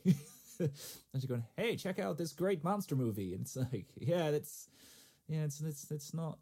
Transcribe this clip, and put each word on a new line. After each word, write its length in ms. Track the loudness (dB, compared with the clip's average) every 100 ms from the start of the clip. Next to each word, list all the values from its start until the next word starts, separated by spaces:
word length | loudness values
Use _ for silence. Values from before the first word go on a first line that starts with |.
<laughs> 560 | 4 4 2 -18 -14 0
As 600 | 0 0 -12 -14 -8 -4
you're 60 | -2
going, 160 | -2 -2 -2
"Hey, 180 | -2
check 240 | 0 -2 -2
out 200 | 0 0
this 140 | -2
great 300 | 0 2 2
monster 320 | 2 0 2
movie." 380 | 2 2 0 -2
And 100 | -2
it's 140 | -4 -2
like, 300 | -2 -2 -6 -4
"Yeah, 320 | 2 4 4
that's, 380 | 2 -2 -12 -16 -20 -20 -20 -20 _ -4
yeah, 180 | -2
it's, 160 | 0 -2
it's, 280 | -4 -4 -6
it's 220 | -8 -6
not 260 | -4 -4 -6